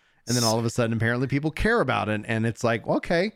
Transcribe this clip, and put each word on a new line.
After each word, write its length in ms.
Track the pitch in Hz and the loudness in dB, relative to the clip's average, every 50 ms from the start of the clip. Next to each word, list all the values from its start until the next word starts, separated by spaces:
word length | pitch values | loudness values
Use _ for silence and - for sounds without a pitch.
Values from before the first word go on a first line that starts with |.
| _ _ _ _ - - | _ _ _ _ -6 -2
And 80 | 120 | -2
then 80 | 123 117 | 0 2
all 140 | 113 110 117 | 2 2 2
of 40 | 113 | 0
a 60 | 117 | 0
sudden, 260 | - - 117 113 117 | 0 0 0 0 0
apparently 300 | 107 113 117 120 123 135 | 0 0 0 0 0 -2
people 240 | 120 135 143 151 156 | 0 -2 -2 -2 -2
care 300 | - - - 208 233 226 | -2 0 2 2 4 2
about 280 | 151 127 110 104 98 104 | 2 2 0 0 0 0
it. 140 | 107 104 107 | -2 -4 -2
And 200 | 113 113 110 113 | -2 -2 0 0
it's 160 | 117 110 - | -2 -2 0
like, 240 | 120 113 117 113 - | 0 0 0 0 -2
okay, 460 | - 170 294 - - 175 165 190 214 - | -2 -2 -2 0 0 0 0 0 -2 -4